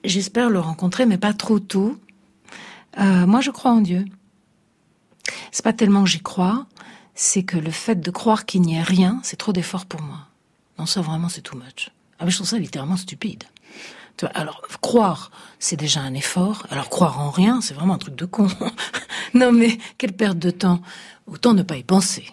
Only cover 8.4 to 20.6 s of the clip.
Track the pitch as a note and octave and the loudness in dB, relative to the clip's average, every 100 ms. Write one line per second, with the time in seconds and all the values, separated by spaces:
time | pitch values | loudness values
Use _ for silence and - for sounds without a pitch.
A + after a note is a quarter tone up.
8.4 | - F#3 E3+ D#3+ E3 F#3 F#3 B3+ - - | 0 0 2 0 2 4 4 2 -8 -8
9.4 | - F3+ D#3+ F3+ F#3 D#3+ D3+ D3 - _ | -4 -2 -4 -8 -10 -12 -12 -14 -18 _
10.4 | _ _ _ - D#3 F#3+ D#3 D#3+ E3+ E3 | _ _ _ -10 -4 -4 -2 -4 -4 -6
11.4 | - C3 B2+ - - _ _ _ F3 F3+ | -12 -16 -16 -14 -14 _ _ _ -2 -2
12.4 | F3+ A3 D3 C3+ C#3 F#3 - D3 G#3+ - | -2 -4 -4 -6 -4 -4 -4 -8 -10 -10
13.4 | - - _ - - - - - - - | -20 -20 _ -20 -20 -20 -20 -8 -6 -6
14.4 | D3+ - - - - A#3 G3+ D#3 - - | -8 -10 -16 -8 2 4 4 0 -10 -20
15.4 | - _ - D3+ D3 D3 C3+ C3+ - F3+ | -20 _ -6 -4 -2 -2 -2 -6 -2 0
16.4 | F#3 G#3+ - C#3 - - E3+ C3 D3 D#3 | 0 -2 -8 -8 -4 0 0 0 -4 2
17.4 | G3+ B3+ - C#3 F3+ F#3 - C3 F3+ - | 2 2 -4 -2 -2 -2 -6 -10 -8 0
18.4 | G3 - - - - - - - - B3 | 0 0 -8 -8 -8 -8 -10 -10 0 4
19.4 | B3+ A#3 A#3 A3+ - _ C4 F#3 G#3+ E3+ | 6 6 6 2 -8 _ -8 0 0 0
20.4 | F3 F3+ | -2 2